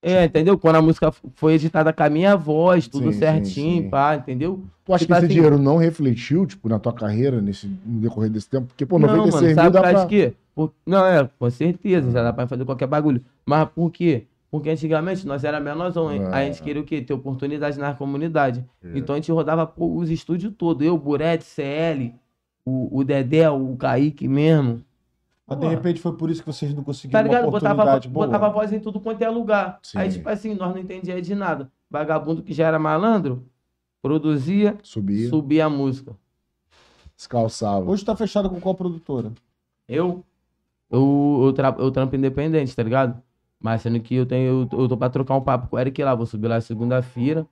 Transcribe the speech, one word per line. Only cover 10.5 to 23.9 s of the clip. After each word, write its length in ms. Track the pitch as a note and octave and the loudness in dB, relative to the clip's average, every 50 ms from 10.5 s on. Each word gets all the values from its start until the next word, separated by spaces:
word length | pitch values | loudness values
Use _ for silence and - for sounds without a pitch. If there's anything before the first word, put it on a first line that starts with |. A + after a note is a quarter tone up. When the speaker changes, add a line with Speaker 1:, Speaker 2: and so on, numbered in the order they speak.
| _ | _
Speaker 1:
Por-, 180 | - D#3 D#3 _ _ _ | -4 -4 -4 _ _ _
não, 200 | - F3+ G3 F#3 F#3 | 0 2 4 4 6
é, 200 | F3+ D#3+ C#3 B2 _ _ | 6 4 2 2 _ _
com 100 | B2 A#2+ | -2 -2
certeza, 640 | A#2+ - D3+ E3+ F3 F3+ _ G3+ F#3 F3 C#3+ B2 | -2 0 0 -2 -2 -2 _ 2 2 2 2 2
já 80 | A#2 B2 | 0 2
Speaker 2:
Ah. 20 | A#2 | 0
Speaker 1:
dá 80 | A#2+ A#2 | 0 0
pra 120 | B2 B2 A#2+ | -2 -4 -4
fazer 180 | C3+ B2 C3 | -4 -6 -4
qualquer 200 | B2+ C3+ B2+ C#3+ B2+ | -6 -4 -4 -2 -2
bagulho. 340 | C#3+ D3+ D3+ D3+ C3+ B2 - _ _ _ _ | 0 0 2 2 0 0 -4 _ _ _ _
Mas 220 | - C#3+ D#3 D#3 D3 | 0 2 2 2 0
por 200 | _ - E3+ E3 | _ -2 -2 -2
quê? 360 | E3 - F3 E3+ D3+ A#2+ - _ _ _ _ _ | -2 0 0 0 0 0 -4 _ _ _ _ _
Porque 180 | - D3+ C3+ D3 | -8 -6 -4 -4
antigamente 560 | D#3+ D#3 D#3 D#3 D#3+ D#3 D#3 F3+ F#3+ F#3+ F#3+ | -4 -4 -2 -2 -2 -2 -2 -2 -6 -6 -6
nós 180 | C#3 C#3 C#3+ C3 | -8 -8 -6 -4
era 160 | D3 D3+ D3+ | -4 -4 -4
menorzão, 520 | C#3+ C#3+ D3 D#3 F3 F3+ F3 E3+ E3 D#3 D3 | -6 -6 -6 -6 -6 -4 -2 -2 -2 -2 -2
hein? 100 | G2+ G2 F#2 | -4 -4 -4
A 120 | F#2+ C3+ C#3 | -2 -2 -2
gente 160 | C#3 C3+ - | -4 -6 -8
Speaker 2:
É. 20 | - | -10
Speaker 1:
queria 180 | D3+ D3 D3 D3+ | -8 -8 -8 -6
o 20 | |
quê? 160 | - D#3 D3+ | -6 -6 -8
Ter 120 | B2 - C#3+ | -6 -6 -8
oportunidade 680 | C3 C3 C#3+ C3+ B2+ C#3 C#3+ D3 D3+ D3 D3 C#3+ C3+ | -6 -6 -8 -8 -6 -6 -6 -6 -4 -4 -6 -6 -4
na 140 | C#3+ C#3+ C#3+ | -6 -8 -6
comunidade. 680 | - C#3+ C#3 C#3 C#3 D#3 E3+ D#3+ D#3 C#3+ C3+ A#2+ B2 B2+ - _ _ - | -6 -6 -6 -6 -4 -6 -2 0 2 2 2 0 -4 -10 -12 _ _ -18
Speaker 2:
É. 80 | F2+ E2+ C#3 | -10 -8 -8
Speaker 1:
Então 180 | B2+ - C#3+ | -6 -4 -6
a 20 | D3 | -6
gente 140 | D#3 - | -2 -2
rodava, 340 | E3+ D#3+ D#3 D3 D#3 E3 D#3+ | -2 0 0 0 0 -2 -2
pô, 300 | D#3+ - - E3+ E3+ E3 | -4 -4 -6 -4 -4 -2
os 140 | E3 F3 D#3+ | -4 -4 -4
estúdios 420 | E3 - - - E3 F3+ E3+ A3 G#3 | -4 -6 -4 -6 -6 -4 -4 -8 -8
todos. 300 | _ F3 E3+ E3 C3 C#3+ | _ -2 -2 0 0 0
Eu, 120 | D#3+ F3 E3 | 0 0 0
Burete, 440 | C#3 C#3+ D3 C#3 D3+ E3 E3+ D#3+ D#3+ | 0 -2 -2 0 0 0 -2 -2 -4
C 200 | - - - C#3+ | -8 -10 -8 -6
L, 500 | C#3 C#3+ D3+ E3 E3 D#3 C#3 B2+ A#2 A#2 - _ _ _ _ _ _ _ _ _ | -6 -4 -2 -2 -2 -2 -2 -6 -8 -8 -14 _ _ _ _ _ _ _ _ _
o, 360 | B2+ B2+ C3 B2 - - C3+ | -6 -4 -4 -4 -4 -2 -2
o 40 | C3+ | -2
Dedé, 460 | C3 D3 C#3 C3+ B2 D3+ D#3 E3 D#3 | 0 0 -2 0 0 2 4 4 4
o 260 | D3 C3+ C3+ C3 C3 | 2 0 -4 -6 -6
Kaique 520 | B2+ C#3+ C3+ | -4 -2 -2